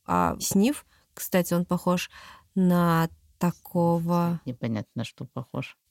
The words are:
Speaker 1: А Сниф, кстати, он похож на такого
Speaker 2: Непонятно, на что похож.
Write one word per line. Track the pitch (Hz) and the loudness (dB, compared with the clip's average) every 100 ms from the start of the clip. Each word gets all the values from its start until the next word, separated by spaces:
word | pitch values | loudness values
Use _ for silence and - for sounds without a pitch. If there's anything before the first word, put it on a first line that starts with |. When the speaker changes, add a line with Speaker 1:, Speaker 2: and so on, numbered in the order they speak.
| - | -4
Speaker 1:
А | 90 87 - | 0 0 -2
Сниф, | - 196 226 294 - _ _ | 0 2 2 0 -10 _ _
кстати, | - - 185 175 | -14 -2 -2 0
он | 175 | -2
похож | 175 180 - 180 - - - - _ | 0 -2 0 -2 -4 -14 -20 -20 _
на | - 185 175 175 165 165 - _ _ | 2 4 4 4 2 0 -4 _ _
такого | 175 - - 180 170 170 165 175 170 170 | -4 -4 -6 0 2 2 0 0 0 -2
Speaker 2:
Непонятно, | - 120 120 113 113 | -6 -6 -4 -4 -4
на | - | -8
что | 117 - | -10 -10
похож. | 131 - 127 123 - - _ | -12 -12 -10 -10 -10 -16 _